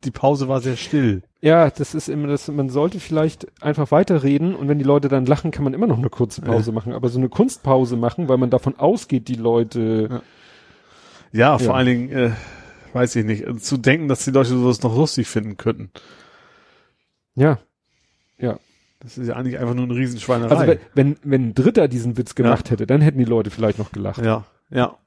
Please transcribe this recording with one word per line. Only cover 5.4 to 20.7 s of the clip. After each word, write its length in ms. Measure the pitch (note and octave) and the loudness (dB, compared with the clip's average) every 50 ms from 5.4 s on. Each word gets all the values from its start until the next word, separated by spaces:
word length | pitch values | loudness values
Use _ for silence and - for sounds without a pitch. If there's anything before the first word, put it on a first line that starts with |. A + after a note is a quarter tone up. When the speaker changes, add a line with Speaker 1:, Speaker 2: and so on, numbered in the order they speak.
| - E3 | 0 -6
Speaker 2:
kann 120 | D3+ - C#3+ | -4 -2 -4
man 100 | C3+ C3+ | -2 0
immer 100 | D3+ A3 | 0 0
noch 100 | A3+ C#3+ A2 | 0 2 0
eine 100 | B2+ B2 | 0 -4
kurze 320 | - - B2 A2 - - | -2 -2 -4 -2 -2 -8
Pause 300 | - A#2+ A2+ A2+ A2 A#2 | -4 0 0 0 0 0
Speaker 1:
Ja. 20 | A2 | -4
Speaker 2:
machen. 180 | A2+ G#2+ A#2+ B2 | -4 -6 -6 -8
Aber 160 | C3 B2 B2 | -4 -4 -2
so 100 | A#2+ B2+ | 0 0
eine 100 | C3 B2+ | -2 -2
Kunstpause 680 | - - A3 C4 - - _ C#3 C3+ C3 C3 A#2+ B2 | 2 0 0 0 0 -4 _ 2 2 2 2 0 -2
machen, 300 | A#2 A#2 A#2+ - - F3 | -2 -2 -2 -2 -2 0
weil 100 | C3+ C3 | 0 2
man 120 | B2+ B2+ B2 | 2 2 2
davon 280 | B2+ B2 - C3 A2+ | 0 0 0 -2 -4
ausgeht, 500 | - C3 D#3 G#3+ A3 - _ C#3 B2+ A2+ | 0 2 2 2 0 -2 _ -4 -4 -2
die 80 | - B2+ | -4 -8
Leute 720 | A#2 A2+ A#2 A#2 A#2 A#2 A2+ - A#2+ A2+ A2 A2+ A2 A2 A2 | -2 0 2 2 2 0 0 -2 -4 -2 0 0 0 -2 -2
Speaker 1:
Ja. 100 | B2 A#2 - _ _ _ _ - - - _ _ _ _ _ _ _ _ _ - - - - _ - | -6 -10 -12 _ _ _ _ -20 -20 -20 _ _ _ _ _ _ _ _ _ -20 -20 -20 -20 _ 0
Ja, 240 | A2 A#2+ C#3+ D3 A#2+ | 4 4 4 4 4
vor 80 | B2+ | 2
Speaker 2:
Ja. 60 | A#2 B2+ | 2 2
Speaker 1:
allen 100 | C3 B2+ | 2 4
Dingen, 220 | B2 B2 A#2+ B2 C3 | 2 2 0 -2 -4
äh, 200 | - C3+ B2 A#2 A2 G#2+ - - - - - - - - - - - | -2 0 0 0 0 -4 -10 -18 -20 -20 -20 -20 -20 -20 -20 -8 0
weiß 220 | B2 B2 A#2+ - | 0 0 0 0
ich 80 | A#2+ A2 | -2 0
nicht, 220 | G#2+ G#2+ G#2 - | 0 -2 -4 -4
äh, 80 | - A#2+ | -8 -8
zu 200 | A2+ - - C#3+ | -8 -4 -4 -4
denken, 300 | C3 A2+ C3 C3+ E3 D#3+ C#3+ | 0 2 2 2 2 0 -2
dass 160 | C3+ - - | -2 -2 -2
die 60 | C#3+ | 0
Leute 180 | C3 C3+ C3 A#2+ | 2 2 2 2
sowas 340 | B2+ B2 B2 B2+ A#2+ - - | 2 2 2 2 0 0 -2
noch 120 | A#2+ A2+ | -2 2
lustig 300 | B2 D#3 D3+ - - A#2 - | 2 0 0 0 -4 -4 -2
finden 260 | - A2 G#2 G#2+ G2+ | -2 -4 -4 -4 -12
könnten. 320 | _ - A#2 A2+ - G#2+ G2+ _ - - - - _ - _ _ _ _ _ _ _ _ _ _ _ _ _ _ _ _ _ _ _ _ _ _ | _ -4 -4 -4 -4 -10 -16 _ -20 -20 -20 -20 _ -20 _ _ _ _ _ _ _ _ _ _ _ _ _ _ _ _ _ _ _ _ _ _
Speaker 2:
Ja. 240 | C3 C3+ D#3 D3 G#2+ _ _ _ _ _ _ _ _ _ _ _ _ _ _ _ | 2 2 2 2 0 _ _ _ _ _ _ _ _ _ _ _ _ _ _ _
Ja. 220 | _ B2+ B2 G#2+ - _ _ _ _ _ _ _ _ | _ -6 -6 -6 -6 _ _ _ _ _ _ _ _
Speaker 1:
Das 180 | - A#2+ - | -20 -18 -14
ist 100 | - B2+ A#2 | -10 -8 -8
ja 60 | A#2+ | -6
eigentlich 220 | A#2+ B2+ B2+ B2 | -6 -6 -6 -6
einfach 160 | - B2+ A#2+ A#2+ | -4 -4 -4 -2
nur 120 | B2 B2 | -2 -2
eine 100 | B2 A#2+ | -4 -2
Riesenschweinerei. 580 | B2 C3 B2 B2 A2+ - - B2+ A#2 A#2 A2+ G2+ | -2 -4 -4 -4 -8 -4 -2 -2 -2 2 2 2
Speaker 2:
Also 120 | - D#3+ | 4 4
wenn, 120 | D3+ | 2